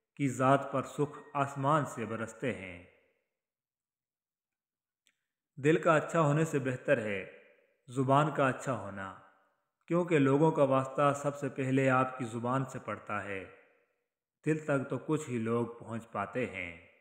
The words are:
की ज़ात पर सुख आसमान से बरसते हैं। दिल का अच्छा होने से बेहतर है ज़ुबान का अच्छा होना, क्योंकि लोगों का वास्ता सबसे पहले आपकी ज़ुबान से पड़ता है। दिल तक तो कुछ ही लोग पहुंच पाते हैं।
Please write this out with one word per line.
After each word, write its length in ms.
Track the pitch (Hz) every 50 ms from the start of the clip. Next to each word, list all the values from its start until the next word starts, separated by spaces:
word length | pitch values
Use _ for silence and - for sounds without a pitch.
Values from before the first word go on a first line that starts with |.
| _ _ _
की 120 | - 143 135
ज़ात 420 | 117 - 131 131 139 139 - - -
पर 100 | 131 123
सुख 420 | - - - 143 143 - - - - -
आसमान 480 | 143 135 - - 139 135 143 156 156 135
से 220 | 135 - 123 110
बरसते 460 | 104 113 107 113 110 - - 143 123 101
हैं। 360 | 92 95 92 87 85 85 - _ _ _ _ _ _ _ _ _ _ _ _ _ _ _ _ _ _ _ _ _ _ _ _ _ _ _ _ _ _ _ _ _ _ _ _ _ _ _ _ _ _ _ _ _ _ _ _ _ _ _ _ - 139
दिल 220 | 127 151 165 - -
का 140 | 170 160
अच्छा 240 | 147 147 - - 170
होने 240 | 160 143 143 156 165
से 140 | 156 - 139
बेहतर 400 | 127 131 127 - - - 143 120
है 420 | 107 107 101 95 90 - - - - _ _ _ _ _ _ _ _ -
ज़ुबान 420 | 120 135 135 131 135 143 151 156 139
का 160 | 147 139 131
अच्छा 240 | 123 - - 139 123
होना, 600 | 104 101 101 98 101 98 95 92 - - - _ _ _ _ _ _ _ _ _ _ _
क्योंकि 320 | - 165 175 180 - 165 147
लोगों 340 | 135 135 135 143 160 160 160
का 120 | 160 143
वास्ता 480 | 131 135 131 131 131 - 156 143 143 135
सबसे 360 | - - 143 139 - 143 131
पहले 400 | - - 131 131 131 135 135 131
आपकी 360 | 127 131 131 131 - - 127
ज़ुबान 400 | 110 113 117 117 120 127 135 135
से 140 | - - 123
पड़ता 420 | - 113 104 98 - - 104 104
है। 240 | 95 101 98 95 90 87 - - _ _ _ _ _ _ _ _ _ _ _ _ _ _ _ _ -
दिल 220 | 151 160 156 156
तक 200 | - 143 131 127 -
तो 80 | 143 127
कुछ 300 | - - 156 147 151 127
ही 100 | 123 117
लोग 420 | 110 113 117 117 117 110 - -
पहुंच 240 | - 107 117 113 -
पाते 420 | - - 107 101 - - 127 120
हैं। 420 | 95 92 95 90 87 85 82 - _ _ _